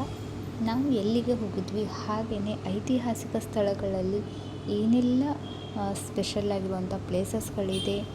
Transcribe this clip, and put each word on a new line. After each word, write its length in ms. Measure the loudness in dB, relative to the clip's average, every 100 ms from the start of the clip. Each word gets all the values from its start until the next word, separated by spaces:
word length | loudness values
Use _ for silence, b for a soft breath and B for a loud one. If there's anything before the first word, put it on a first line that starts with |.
| -4 -6 -8 -8 -6 -2
ನಾವು 300 | 0 2 2
ಎಲ್ಲಿಗೆ 420 | 2 4 2 2
ಹೋಗಿದ್ವಿ, 500 | 0 0 -2 -2 -2
ಹಾಗೇನೇ 760 | -2 -4 -2 -2 -2 -2 -2 -2 -2
ಐತಿಹಾಸಿಕ 680 | -2 2 2 2 -2 -2 -2
ಸ್ಥಳಗಳಲ್ಲಿ 760 | -2 2 2 2 0 0 0 0 -2 B B B -2
ಏನೆಲ್ಲ, 520 | 2 6 6 6 4 2 0 -4 -8 -8 -4
ಆ, 140 | -2
ಸ್ಪೆಷಲ್ 580 | -2 -4 -2 -2 0 2
ಆಗಿರುವಂಥ 420 | 0 0 -2 -2
ಪ್ಲೇಸಸ್‌ಗಳಿದೆ 1040 | -4 0 0 2 0 -2 -2 0 0 0 0 -2